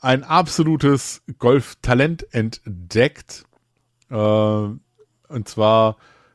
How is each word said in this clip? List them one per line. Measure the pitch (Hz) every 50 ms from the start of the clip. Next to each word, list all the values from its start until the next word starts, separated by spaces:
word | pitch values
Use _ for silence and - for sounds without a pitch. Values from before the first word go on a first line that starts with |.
ein | - 131 131 131 127
absolutes | - 156 180 180 151 - - 160 156 160 143 - 143 139 131 - - - - _ - - -
Golftalent | - 120 131 143 123 - - _ - - 123 123 139 160 170 - - - -
entdeckt. | 120 107 113 - - _ 113 101 90 87 87 - 110 123 147 147 - - _ - - _ _ _ _ _ _ _ _ _ _ _ _ _ -
Äh, | 127
und | 107 107 107 107 107 107 107 107 107 104 104 110 139 _ _ _ _ _ _ _ _ _ _ 156 123 104
zwar | - - 110 107 107 110 110 110 110 107 _ _ _ _ _ _ _ _